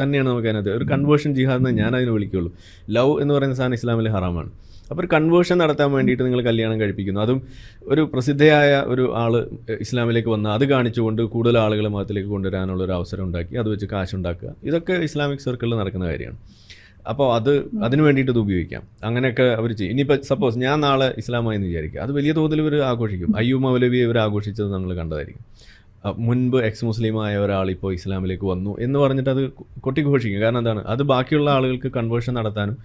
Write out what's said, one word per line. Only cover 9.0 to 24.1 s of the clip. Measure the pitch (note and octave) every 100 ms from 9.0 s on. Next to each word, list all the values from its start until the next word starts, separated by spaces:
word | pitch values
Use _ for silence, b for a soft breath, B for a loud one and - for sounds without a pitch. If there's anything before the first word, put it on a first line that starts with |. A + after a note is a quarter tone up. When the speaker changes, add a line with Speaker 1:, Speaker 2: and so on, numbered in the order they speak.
| B2+ A2+
Speaker 1:
ആള്, | A#2 A#2 - - -
ഏഹ്, | A2
ഇസ്ലാമിലേക്ക് | A2+ B2 A#2 A#2 A2+
വന്ന് | G#2+ G#2+
അത് | G#2+
കാണിച്ചുകൊണ്ട് | C#3 C3+ A#2+ A#2 A2 A2
കൂടുതൽ | A2+ A#2 A#2 A#2
ആളുകളെ | G#2+ G#2+ G#2+
മതത്തിലേക്ക് | G2+ G2 G#2 G2
കൊണ്ടുവരാനുള്ള | G2+ F#2+ F#2+ F#2+ F#2
ഒരു | F#2
അവസരം | F2+ F2+ F#2+
ഉണ്ടാക്കി | F#2+ F2 F2 B2
അത് | G#2+
വെച്ച് | G#2 G2
കാശുണ്ടാക്കുക, | G#2 F#2 F#2+ F2 E2+ - -
ഇതൊക്കെ | - E3 E3
ഇസ്ലാമിക് | F3+ D#3 D3 C#3+ C#3
സർക്കിളിൽ | C3+ A#2+ A#2+ A#2
നടക്കുന്ന | G2 F#2 F2+
കാര്യമാണ്. | D2 A#1 - B B B B B B -
അപ്പൊ | A#2 C3
അത് | A#2 A#2 C#3+
Speaker 2:
ഉം. | - A3
Speaker 1:
അതിന് | A#2 C#3+
വേണ്ടിയിട്ട് | D3+ C3+ C3
ഇത് | A#2+
ഉപയോഗിക്കാം. | G#2 F#2 D#2 A#1 - -
അങ്ങനെയൊക്കെ | G#2+ A#2+ B2+ A#2+
അവര് | B2+ A2 A#2
ചെയ്യും. | G#2+ F#2+
ഇനിയിപ്പോ | B2+ C#3 C#3
സപ്പോസ് | - C3 B2 A#2
ഞാൻ | B2+ D3+
നാളെ | D3 C3+ C3 -
ഇസ്ലാമായി | A#2 A#2+ A2+ G#2
എന്ന് | F#2+
വിചാരിക്കുക, | E2 D#2+ C2+
അത് | G#2+
വലിയ | C#3+ C#3+
തോതിൽ | D#3+ D#3 D#3
ഇവര് | D#3 D3
ആഘോഷിക്കും. | C3+ A#2+ A2 F#2 E2 G#2
അയ്യൂബ് | A#2 C3
മൗലവി | C3 B2+ B2+ B2
ഇവര് | A#2+